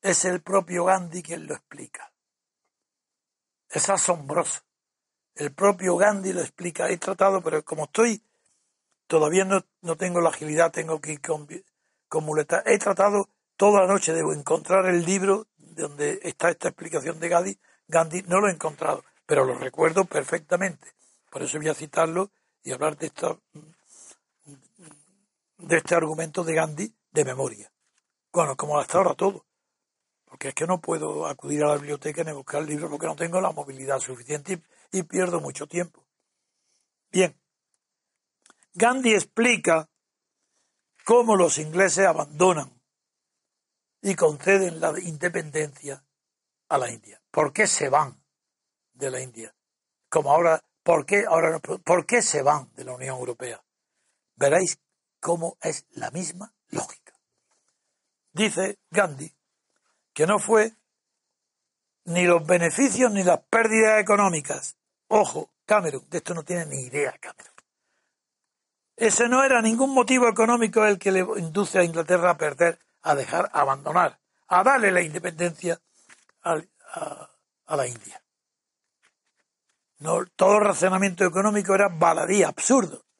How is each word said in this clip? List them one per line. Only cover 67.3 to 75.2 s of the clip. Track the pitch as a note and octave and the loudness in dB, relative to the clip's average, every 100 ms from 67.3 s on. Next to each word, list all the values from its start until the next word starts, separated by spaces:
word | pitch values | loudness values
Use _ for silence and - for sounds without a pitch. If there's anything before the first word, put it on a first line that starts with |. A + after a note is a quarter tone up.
| - - - _ _ _ _ _ _ _ _ _ _ _ _ _ | -20 -20 -20 _ _ _ _ _ _ _ _ _ _ _ _ _
Ese | - A3+ - A#3+ | -2 0 2 2
no | B3+ | 4
era | C4+ B3 | 4 4
ningún | A3 A3+ C4+ | 2 0 2
motivo | C4+ A#3+ B3+ A#3+ | 2 4 4 4
económico | A3+ A3 A#3+ A3+ A3 | 4 2 2 2 4
el | G#3+ G3 | 2 2
que | G3 | 0
le | F#3+ | 0
induce | F3+ - E3 D#3+ G3 F#3+ | 0 -4 -4 -4 0 2
a | |
Inglaterra | F3 E3 D#3+ F3 F3 | 2 0 2 4 4
a | D#3 | 2
perder, | D#3 C#3 E3+ E3 _ _ | -2 2 0 0 _ _
a | D#3+ | -2
dejar, | C#3+ C#3 E3 G3 | -2 0 -4 -2
a | - | 0
abandonar, | C#3 C3+ C#3+ E3 E3 - _ _ _ | 0 -2 -2 0 0 -2 _ _ _
a | F3+ | 4
darle | G#3 C4+ G#3 | 4 4 4
la | F3+ | 2
independencia | E3+ D#3 | -2 -6